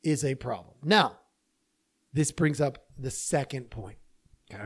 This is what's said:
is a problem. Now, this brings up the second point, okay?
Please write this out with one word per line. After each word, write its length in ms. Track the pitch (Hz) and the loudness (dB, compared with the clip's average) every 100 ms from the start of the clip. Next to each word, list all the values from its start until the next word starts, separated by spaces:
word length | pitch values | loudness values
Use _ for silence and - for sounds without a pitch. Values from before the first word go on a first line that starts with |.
is 200 | 165 147 | 0 0
a 120 | 147 131 | 0 -2
problem. 400 | 123 104 - - | -4 -8 -10 -8
Now, 340 | 147 208 135 - _ _ _ _ _ _ _ _ _ | 4 6 4 -2 _ _ _ _ _ _ _ _ _
this 180 | 139 151 | 0 0
brings 300 | - 156 143 | 2 0 2
up 240 | 143 127 _ - | 0 -2 _ -10
the 140 | 131 | -8
second 600 | - - 151 135 135 120 | -6 -2 0 0 -6 -8
point, 260 | 113 98 104 - _ _ _ _ | -12 -12 -14 -20 _ _ _ _
okay? 140 | 101 | -14